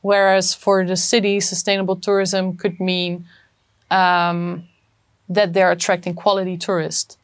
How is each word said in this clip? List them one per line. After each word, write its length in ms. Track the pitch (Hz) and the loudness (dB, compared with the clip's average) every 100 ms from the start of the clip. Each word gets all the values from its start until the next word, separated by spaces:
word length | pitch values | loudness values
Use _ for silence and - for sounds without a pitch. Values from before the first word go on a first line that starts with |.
Whereas 520 | 196 202 196 190 185 | 2 4 4 4 2
for 320 | - - 190 180 | -2 2 2 2
the 100 | 185 | -2
city, 460 | - 240 202 202 | 0 0 2 0
sustainable 560 | 196 180 - 196 190 185 | -2 -4 -2 0 0 -2
tourism 580 | 202 196 190 190 185 180 | 0 0 0 -2 -4 -4
could 240 | 208 175 | -6 -4
mean, 460 | 185 180 180 175 175 _ _ _ _ _ _ | -2 -2 -4 -6 -12 _ _ _ _ _ _
um, 720 | 190 185 175 175 170 175 175 170 _ _ _ _ _ - | 2 2 2 0 -2 -4 -8 -14 _ _ _ _ _ -4
that 260 | 185 196 | 0 0
they're 180 | 185 185 | 2 2
attracting 420 | 175 - 180 180 | 2 0 -2 -4
quality 440 | 175 208 196 185 175 | -2 0 0 -2 -6
tourists. 600 | - 185 156 - - - | -4 -4 -2 -6 -8 -16